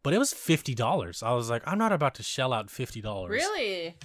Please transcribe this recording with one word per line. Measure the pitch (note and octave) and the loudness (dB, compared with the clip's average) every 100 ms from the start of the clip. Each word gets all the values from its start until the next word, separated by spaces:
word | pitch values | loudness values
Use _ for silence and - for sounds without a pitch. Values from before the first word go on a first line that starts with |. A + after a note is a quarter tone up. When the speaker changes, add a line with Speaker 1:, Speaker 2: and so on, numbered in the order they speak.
Speaker 1:
but | C#3+ | 2
it | G3 | 4
was | C#4 | 2
fifty | - - D#3 - | 0 2 2 2
dollars. | A#2+ A#2 F3 F2 - | 0 2 2 -2 -4
I | A2+ | 0
was | B2 A#2 | 0 2
like, | A#2 D3 | -2 0
"I'm | G3+ | 2
not | A3+ | 2
about | F3 C#3+ - | 4 2 0
to | |
shell | - - C3 | -6 -2 0
out | A2+ G2+ | 0 -2
fifty | - B2 A2+ | -6 -8 -6
dollars." | G#2+ G2 F2+ | -6 -4 -2
Speaker 2:
Really? | A3+ F#4+ G4+ G#3+ F#3 E3 - | 0 0 0 -2 -2 -6 -10